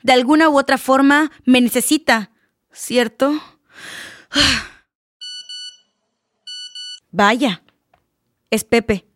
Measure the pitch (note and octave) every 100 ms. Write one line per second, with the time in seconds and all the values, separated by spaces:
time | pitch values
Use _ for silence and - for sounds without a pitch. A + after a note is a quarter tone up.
0 | A#3 B3+ B3 D#4 D#4+ C#4+ C#4 C4+ - C4+
1 | C#4 C#4+ D4+ - - B3+ A#3+ A#3 - D4+
2 | - A3+ G3 _ _ _ _ - - A#3+
3 | A3+ - C4+ D4+ - _ _ - - -
4 | - - _ C#4+ D4 A#3+ - _ _ _
5 | _ _ C6+ C6+ C6+ C6+ C6+ C6+ C6+ _
6 | _ _ _ _ - - - - - -
7 | _ F3 G3+ A#3 C4 F3 _ _ _ _
8 | _ _ _ _ _ A3 - A#3 A3+ G3
9 | _